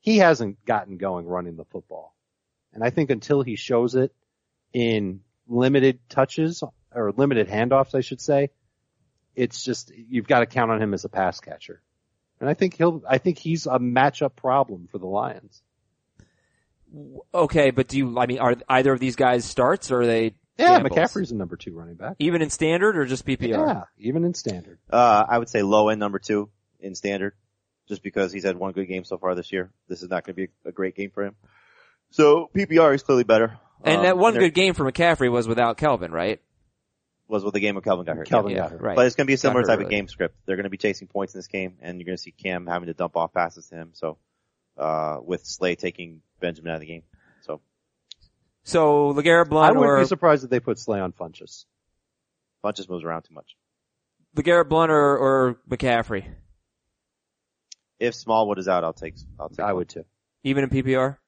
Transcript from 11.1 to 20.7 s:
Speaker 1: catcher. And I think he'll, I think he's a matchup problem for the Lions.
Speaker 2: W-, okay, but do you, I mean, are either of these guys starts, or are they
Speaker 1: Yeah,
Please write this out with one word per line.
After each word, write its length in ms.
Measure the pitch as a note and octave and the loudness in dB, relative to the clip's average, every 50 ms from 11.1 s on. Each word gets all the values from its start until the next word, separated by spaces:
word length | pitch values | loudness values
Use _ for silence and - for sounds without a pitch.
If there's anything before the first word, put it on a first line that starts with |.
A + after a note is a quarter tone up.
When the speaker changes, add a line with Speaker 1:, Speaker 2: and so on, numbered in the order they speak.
| - F#2+ F#2+ F2+ F2 - | -4 -2 -2 -2 -4 -6
Speaker 1:
catcher. 420 | - E2 D#2+ D#2 - - - _ _ _ _ _ _ _ _ _ _ _ _ _ | -16 -18 -18 -18 -18 -20 -20 _ _ _ _ _ _ _ _ _ _ _ _ _
And 100 | B2 C#3 | -4 -4
I 40 | D#3 | -2
think 200 | - G3 F#3 - | 0 -2 -4 0
he'll, 280 | - E3 F3 D#3+ D#3 - | 2 0 0 0 -2 -2
I 100 | - C3 | -2 -2
think 200 | C3 - F#3 E3 | 0 0 -2 -4
he's 280 | - - D#3+ E3 D#3+ - | -2 -4 -4 -4 -4 -2
a 120 | C#3+ B2+ B2 | -2 -2 0
matchup 560 | B2 B2 A#2+ B2+ C3+ C#3+ - - D3+ C3+ _ | 0 2 2 4 2 2 2 0 -4 -4 _
problem 520 | _ - C3 B2+ C#3 C3 - G2+ F2+ F2 - | _ -2 0 2 2 0 0 -4 -16 -16 -14
for 60 | - | -12
the 80 | G2+ F#2 | -10 -8
Lions. 560 | F#2 F#2+ G2+ B2 C3+ A2 F#2+ - G#2 _ _ _ _ _ _ _ _ _ _ _ _ _ _ - _ _ _ _ _ _ _ _ _ _ _ _ _ | -4 -4 -4 -4 -4 -8 -14 -20 _ _ _ _ _ _ _ _ _ _ _ _ _ _ _ -20 _ _ _ _ _ _ _ _ _ _ _ _ _
Speaker 2:
W-, 300 | - D3 D3 C3+ C3 - - _ - | -20 -20 -20 -20 -20 -20 -18 _ 0
okay, 360 | F3 E3 C#3+ - D#3+ C#3+ C3+ | 0 0 2 4 4 4 4
but 160 | B2 C3 C3 | 4 2 -2
do 100 | - C3+ | 0 0
you, 200 | C3+ C#3 B2 A#2 | -2 -2 -2 0
I 80 | B2 B2 | -2 -2
mean, 140 | B2 B2 C3+ | -2 0 0
are 160 | B2 B2 A#2+ A#2+ - | 2 2 2 0 0
either 260 | - C3+ C3 C3 C#3 C3+ | 2 2 4 4 4 2
of 60 | B2 | 2
these 160 | B2+ C3 A#2 | 0 -4 0
guys 300 | - C#3 B2+ B2 B2 A#2+ | 2 2 2 2 2 -2
starts, 460 | - - - B2 C3+ F3+ G3+ - - | -4 -2 0 2 2 2 -2 -2 -2
or 100 | C3 B2 | 0 2
are 40 | A#2+ | 2
they 280 | A#2 A2+ A2+ A2+ A2 - _ _ _ _ | 2 2 2 0 -2 -4 _ _ _ _
Speaker 1:
Yeah, 220 | - D4+ F4 | 4 6 8